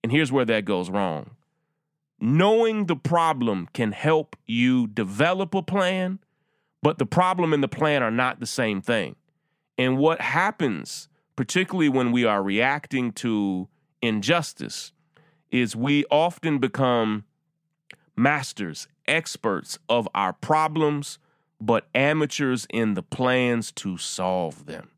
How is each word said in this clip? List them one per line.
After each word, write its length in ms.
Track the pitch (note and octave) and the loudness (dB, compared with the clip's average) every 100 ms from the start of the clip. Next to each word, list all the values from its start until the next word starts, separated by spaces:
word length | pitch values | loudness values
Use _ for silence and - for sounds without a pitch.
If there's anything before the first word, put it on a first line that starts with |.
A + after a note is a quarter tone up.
And 80 | A2+ | 2
here's 200 | C#3+ D3 | 2 2
where 140 | C3+ A#2 | 2 2
that 200 | A2 G2+ | 2 2
goes 240 | F#2+ F2+ | -2 0
wrong. 420 | G2 F#2 D2+ - - _ _ _ _ _ _ _ _ | -2 -2 -2 -8 -20 _ _ _ _ _ _ _ _
Knowing 640 | A2+ D3+ G3 A3 A3+ G#3+ F#3 | 2 4 4 4 2 0 -2
the 100 | D3 | -2
problem 720 | - E3+ E3 D3 A#2 G2 E2+ | 2 2 2 0 0 -2 -6
can 200 | - A2 | -4 -4
help 420 | G2 D3+ D#3+ D3+ - - | -2 2 2 0 -14 -6
you 400 | A#2 B2 B2+ A2+ | 0 2 2 0
develop 680 | G#2+ G2 G2+ D#3+ F#3 F#3 G3 | -2 -4 0 0 2 -2 -4
a 80 | |
plan, 560 | E3 G3 F3+ F#3 F#3 F#3+ _ _ _ _ _ _ | -2 0 0 0 -4 -6 _ _ _ _ _ _
but 160 | D3+ - | 0 2
the 60 | B2 | 0
problem 480 | F3 F3+ F3+ E3 | 4 4 2 2
and 100 | D3+ | 2
the 40 | C3 | 0
plan 360 | - D#3 D3 | 0 2 2
are 80 | A#2 | 2
not 280 | A#2 B2+ - | 2 0 -2
the 60 | A#2+ | -8
same 360 | - A2+ G2 | -2 -2 -2
thing. 340 | G2 A#2 D#2 - _ _ _ _ _ - | 0 -2 -2 -10 _ _ _ _ _ -2
And 200 | B2+ C3 | 0 4
what 240 | D3+ D#3+ | 2 2
happens, 840 | - D#3 G3 - C#3+ E2+ - - - _ _ - | -2 0 -2 -2 -2 -2 -8 -14 -16 _ _ -6
particularly 540 | B2+ F3+ F#3 F#3+ D3+ | -2 0 0 2 2
when 220 | C3 B2 | 4 2
we 140 | B2 A2+ | 2 2
are 180 | G#2 | 2
reacting 680 | G2 G2+ B2+ C#3+ - C3+ B2 | 0 0 0 -2 -4 -4 -4
to 540 | - A#2+ G#2+ G2+ F#2+ F#2 _ _ _ | -4 -2 0 0 -2 -6 _ _ _
injustice, 920 | A#2 G#2+ G2+ E3+ D#3 - A#1+ - - _ _ _ _ _ _ | -2 0 0 0 0 -10 -12 -12 -14 _ _ _ _ _ _
is 260 | B2+ A#2 A2+ | -2 -2 -2
we 300 | C3 C#3+ C#3+ | 0 0 2
often 480 | D3 E3+ - E3 C#3+ | 2 2 -2 -2 0
become 680 | A#2+ C3+ C3 A#2+ A2 G#2+ - _ _ _ _ _ _ - _ - | -2 0 2 2 0 -2 -6 _ _ _ _ _ _ -20 _ 0
masters, 720 | C3 D3 C3+ - F2+ - - _ - | 2 2 -6 -8 -10 -10 -16 _ -4
experts 720 | D#3 D#3+ - A2+ F#2 - - - | -4 -4 -6 -4 -4 -6 -16 -2
of 180 | A#2+ G#2+ | -2 0
our 200 | - F#2+ | -2 -2
problems, 840 | - - D#3 D#3 D#3 D3+ D3 C#3+ - _ _ _ _ | -4 0 0 2 0 0 -2 -8 -14 _ _ _ _
but 280 | A2 A2+ _ - | 0 0 _ 0
amateurs 720 | C#3 D#3 D3 - C#3 B2+ - | 2 2 -2 0 -2 -2 -2
in 240 | A2+ A2 | -2 0
the 100 | F#2+ | -2
plans 680 | - - B2+ B2+ B2 A#2 G#2+ | -4 -2 0 2 2 0 -4
to 260 | - G2 F2+ | -8 -8 -6
solve 680 | - - F#2 F#2 E2 - D2 | -8 -4 -2 0 -2 -8 -14
them. 220 | D#2+ - | -14 -16